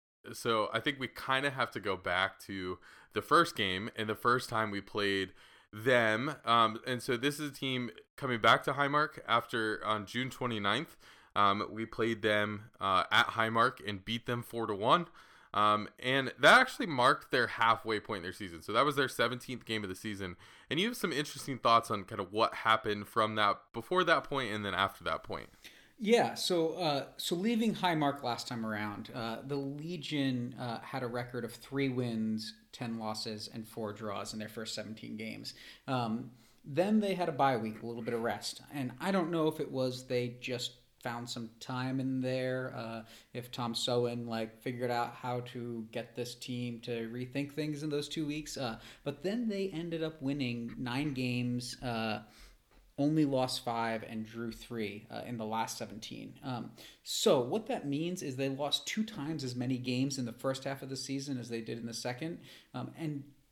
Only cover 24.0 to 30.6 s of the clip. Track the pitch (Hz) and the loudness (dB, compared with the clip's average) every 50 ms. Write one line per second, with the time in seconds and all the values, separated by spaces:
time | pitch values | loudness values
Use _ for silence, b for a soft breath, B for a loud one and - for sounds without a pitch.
24 | 180 170 165 143 - - 147 135 127 107 104 107 104 101 92 87 98 95 - - | 4 4 4 4 2 0 -2 -2 0 -2 -2 -2 -2 0 2 2 2 2 0 -2
25 | 87 85 78 - - - 90 73 55 - - B B B B B B B B - | -4 -2 -2 -2 -4 -6 -8 -8 -8 -12 -16 B B B B B B B B -4
26 | 233 196 233 233 151 117 113 - - - 185 170 160 160 - - 180 156 147 139 | 2 4 6 6 6 4 0 -2 0 2 2 2 2 2 0 0 0 0 2 0
27 | - - - - - - 185 170 190 226 240 226 226 226 175 - 185 180 170 156 | -2 -4 -8 -8 -4 -2 0 2 2 2 4 4 4 2 2 2 2 4 4 4
28 | 147 143 139 - - 123 117 113 - - 127 117 110 110 107 104 107 104 104 101 | 4 2 2 0 -2 -2 -2 -4 -4 -6 -6 -4 -4 -2 -2 -2 -2 -2 -4 -6
29 | 110 - 120 131 117 113 113 113 110 135 143 139 139 139 143 147 151 165 180 160 | -10 -10 -8 -6 -6 -6 -6 -6 -6 -4 -4 -4 -4 -4 -6 -8 -6 -6 -6 -6
30 | 143 - 156 147 135 135 127 123 120 123 127 - | -4 -2 0 2 2 2 2 0 -2 -4 -6 -6